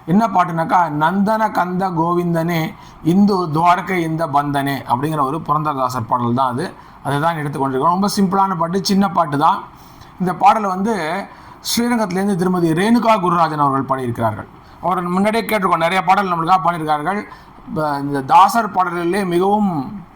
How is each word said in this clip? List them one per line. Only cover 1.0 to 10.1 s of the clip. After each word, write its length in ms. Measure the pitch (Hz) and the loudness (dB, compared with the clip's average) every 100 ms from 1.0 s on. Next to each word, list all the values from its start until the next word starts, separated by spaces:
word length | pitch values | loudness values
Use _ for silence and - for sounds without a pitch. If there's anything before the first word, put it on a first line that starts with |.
| 156 196 202 220 220 | 0 2 0 0 0
கந்த 380 | 202 180 180 190 | -2 -2 -2 -2
கோவிந்தனே, 840 | 165 165 175 175 165 165 170 160 - - - | 0 0 0 0 0 0 -2 -4 -8 -20 -6
இந்து 440 | 156 190 202 190 170 | 0 4 4 2 0
துவாரகை 500 | 156 175 180 185 180 | 2 4 2 0 -2
இந்த 300 | 165 160 160 | -2 -2 -2
பந்தனே" 560 | 139 147 139 139 135 - | -2 0 -2 -2 -4 -4
அப்படிங்கிற 340 | 123 151 156 | -2 -2 -2
ஒரு 160 | 135 156 | -2 -2
புரந்தரதாசர் 720 | 120 151 151 139 127 127 110 | -2 -2 -2 -2 -2 -4 -2
பாடல் 260 | 127 120 | -2 0
தான் 180 | 120 131 | 0 0
அது. 340 | 123 180 - - - | -2 -6 -10 -20 -10
அதை 160 | 135 143 | -4 -2
தான் 160 | 165 165 | 0 -2
எடுத்துக்கொண்டிருக்கோம். 480 | 147 139 135 131 | -4 -4 -2 0
ரொம்ப 240 | 160 185 202 - | 0 2 0 0
சிம்பிளான 400 | 190 196 196 175 | 0 2 0 0
பாட்டு, 280 | 165 190 190 | -2 -2 0
சின்ன 240 | 190 196 | 2 2
பாட்டு 280 | 175 160 143 | 0 0 2
தான். 260 | 160 196 - - - - - | 2 2 -4 -20 -20 -20 -16